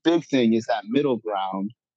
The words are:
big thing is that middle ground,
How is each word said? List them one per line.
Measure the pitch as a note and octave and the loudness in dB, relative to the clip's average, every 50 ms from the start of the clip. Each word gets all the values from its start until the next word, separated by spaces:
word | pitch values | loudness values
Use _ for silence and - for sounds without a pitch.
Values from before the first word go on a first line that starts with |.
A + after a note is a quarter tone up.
| - | 2
big | E3 E3+ E3+ - | 2 2 2 0
thing | - C#3+ C3 A#2+ A2+ A2+ | 0 2 2 4 4 2
is | A2+ G#2+ | 2 0
that | - A#2 G#2+ G2+ G#2+ | -2 -4 -4 -4 -2
middle | A#2+ C#3+ D3 C#3 B2 G#2+ | -2 0 0 0 -2 -4
ground, | A2 G#2+ G2+ F#2+ F#2+ F#2+ F#2+ G2 G2 G#2+ - _ _ _ _ | -4 -6 -4 -4 -4 -6 -6 -6 -6 -8 -10 _ _ _ _